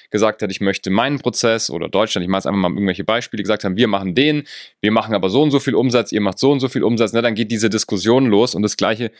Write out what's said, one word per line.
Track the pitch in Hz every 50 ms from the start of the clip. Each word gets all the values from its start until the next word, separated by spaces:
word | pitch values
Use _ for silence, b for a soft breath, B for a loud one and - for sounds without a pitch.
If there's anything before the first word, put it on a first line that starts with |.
| b b
gesagt | - 104 107 107 107 -
hat, | 110 98
"Ich | - -
möchte | 104 98 98 - - 98
meinen | 95 107 123 139 147 135
Prozess", | - 123 110 - - 117 113 113 - -
oder | - 85 80 80
Deutschland, | - 92 110 - - 98 87
ich | 87
mache | 98 98
jetzt | 95
einfach | - 101 98
mal | 92 87
irgendwelche | 85 101 101 98 90 92 95
Beispiele, | - 110 120 120 - - 104 101
gesagt | 95 107 104 -
haben, | 101 92
"Wir | 101 123
machen | 110 101 98 95 95 87
den, | 117 139 151 151 147 143 B B B B B B B
wir | - 107
machen | 110 113 104 113 110
aber | 98 90 92
so | 95 131
und | 156 151
so | 135 139
viel | - 139 110
Umsatz, | 87 123 131 117 120 110 - -
ihr | 104
macht | 101 98 92 -
so | - 135 147
und | 135
so | 131 127
viel | - 127 -
Umsatz", | 107 120 110 117 101
ne, | 107 117
dann | 117 120 110
geht | 104 117 107
diese | 117 107 110 107
Diskussion | 101 107 - - 110 95 90 110 120 135 135
los. | 120 101 101 117 - -
Und | 98
das | 104 104 -
Gleiche, | - 101 101 113 107 123 107 B B